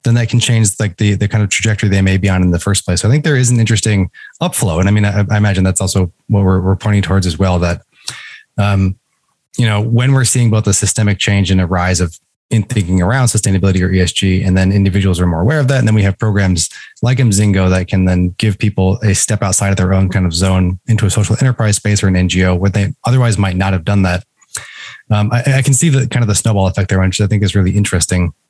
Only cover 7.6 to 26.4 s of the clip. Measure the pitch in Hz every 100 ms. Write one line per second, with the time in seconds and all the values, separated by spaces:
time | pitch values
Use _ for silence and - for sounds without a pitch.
7.6 | 85 90 _ _ - - - - _ -
8.6 | 101 101 95 95 _ _ _ _ _ -
9.6 | 117 104 113 117 127 135 123 123 120 107
10.6 | 104 95 95 - 104 98 - 101 95 92
11.6 | 90 90 90 87 87 - _ _ _ 113
12.6 | - 120 87 92 90 131 123 107 - 95
13.6 | 95 92 90 92 90 - 95 92 95 92
14.6 | 92 101 98 95 98 87 90 82 87 156
15.6 | 131 135 113 110 98 92 110 101 95 87
16.6 | - - - - 120 131 123 98 104 95
17.6 | 92 92 90 95 92 90 90 - 110 95
18.6 | 107 - 95 92 110 92 - 104 98 90
19.6 | 98 95 92 95 95 92 90 82 95 92
20.6 | 90 92 - 113 98 101 101 110 131 123
21.6 | 107 101 104 101 95 92 90 92 92 90
22.6 | 98 98 95 - - 127 120 98 98 90
23.6 | 98 92 80 101 92 90 - _ _ -
24.6 | - - - - _ 104 104 117 139 135
25.6 | 131 131 170 135 123 127 113 98